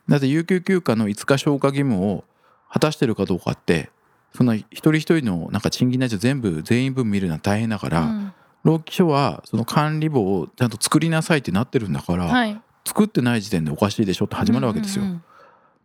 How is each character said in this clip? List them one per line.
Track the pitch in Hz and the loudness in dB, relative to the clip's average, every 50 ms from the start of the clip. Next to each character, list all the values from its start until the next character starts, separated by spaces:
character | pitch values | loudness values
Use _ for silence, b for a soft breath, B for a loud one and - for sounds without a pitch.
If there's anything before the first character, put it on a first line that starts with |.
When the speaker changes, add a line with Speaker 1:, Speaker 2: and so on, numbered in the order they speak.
| _ - | _ 0
Speaker 1:
だ | 151 143 | 2 2
っ | |
て、 | 139 131 | 4 2
有 | 139 160 170 | 2 0 0
給 | - 190 180 | 0 0 0
休 | 175 - 190 180 | 0 0 0 0
暇 | 170 - 117 | 2 2 0
の | 107 113 101 | 2 0 0
五 | 101 - - | -2 -4 0
日 | - 143 135 | 0 0 2
消 | - 160 147 139 | 2 0 0 2
化 | - 139 | 2 0
義 | 139 139 | 0 0
務 | 143 139 117 92 92 | 0 0 0 0 0
を | 104 101 - - _ _ b b b b b b b | 0 -2 -4 -6 _ _ b b b b b b b
果 | - - | 0 2
た | - 151 | 2 2
し | 151 - | 2 2
て | 151 | 0
る | 117 104 | 0 0
か | - 98 | 0 0
ど | - 95 | 0 -2
う | 85 | -2
か | - - | -2 -4
っ | - - | -4 -2
て、 | _ - 90 80 69 - _ _ _ _ _ _ _ _ - | _ 0 0 0 0 -4 _ _ _ _ _ _ _ _ -2
そ | - 131 | 0 0
ん | 123 | 2
な | 113 | 2
一 | 107 98 - | 0 -4 -10
人 | - - - 160 156 | -16 -2 0 2 2
一 | 156 | 2
人 | 151 - 170 165 135 | 2 0 0 2 2
の | 113 92 85 82 - | 0 -2 -2 -4 -4
な | 95 101 | -6 -2
ん | |
か | - - | -2 -2
賃 | - - 123 127 | 0 0 0 0
金 | 123 127 | 0 0
内 | 131 127 | -2 -2
情 | 113 95 | -2 -2
全 | 95 123 139 139 | 0 0 0 0
部、 | 117 101 82 78 80 | 0 -2 -2 -2 -2
全 | - 120 120 131 | 0 0 0 0
員 | 135 131 | 0 -2
分 | 131 120 110 | -2 -2 0
見 | 101 101 | 0 0
る | 95 90 | 0 0
の | 80 | -2
は | 78 | -2
大 | - 101 101 107 | -2 -2 0 0
変 | 113 113 | 0 -2
だ | 110 101 | -4 -4
か | - - | -4 -2
ら、 | - 82 | 0 0
Speaker 2:
う | - | 0
ん。 | 233 220 214 202 196 185 b b b b _ - | 0 -2 -4 -6 -10 -12 b b b b _ 0
Speaker 1:
労 | 156 160 165 | 2 2 2
基 | 160 - - | -2 -4 0
署 | - 190 170 | 0 2 2
は | 143 139 143 117 82 - - | 4 2 2 2 0 -4 -8
そ | - - 110 | -6 -4 -4
の | 120 | -4
管 | - - 160 147 151 156 156 | 0 0 0 0 2 0 -2
理 | 151 160 | -2 0
簿 | 151 131 101 92 98 92 | 0 2 2 2 0 0
を | 76 - - | -2 -4 -4
ち | - | -2
ゃ | 123 120 | -2 -2
ん | |
と | 113 113 | -2 -2
作 | - - - 156 | -2 0 2 2
り | 147 165 | 2 2
な | 165 160 | 0 0
さ | 160 - 170 | 0 2 0
い | 147 | 0
っ | |
て | - - | 0 0
な | 87 95 123 | -2 -2 -2
っ | - | 0
て | - 131 | -2 -2
る | 113 92 | -2 -2
ん | 78 | -4
だ | 69 | -4
か | - - 87 | -2 -2 -2
ら、 | 90 90 | -2 0
Speaker 2:
は | 85 233 254 240 214 | 0 0 0 0 -2
い。 | 208 220 - _ _ _ _ | -4 -8 -14 _ _ _ _
Speaker 1:
作 | - - - 214 | -4 0 0 0
っ | 214 | 2
て | - - | 0 0
な | 123 123 120 | 0 0 0
い | 113 | 0
時 | 98 104 | -2 -2
点 | 98 87 82 | -2 -2 -2
で | 76 | -2
お | 73 | 0
か | - - 101 | 0 0 0
し | 104 - | 2 0
い | 113 | 0
で | 95 90 | 0 0
し | - | 0
ょ | 107 | -2
っ | - | -4
て | - | -2
始 | - - - | -2 0 0
ま | - - | 0 2
る | - - | 0 0
わ | - | -2
け | 233 | -2
で | 220 202 | -4 -4
す | 196 202 | -4 -4
よ。 | 202 | -4
Speaker 2:
う | 196 | -4
ん | |
う | 180 | -4
ん | |
う | 170 | -6
ん。 | - b b b b b b b b b b b _ | -10 b b b b b b b b b b b _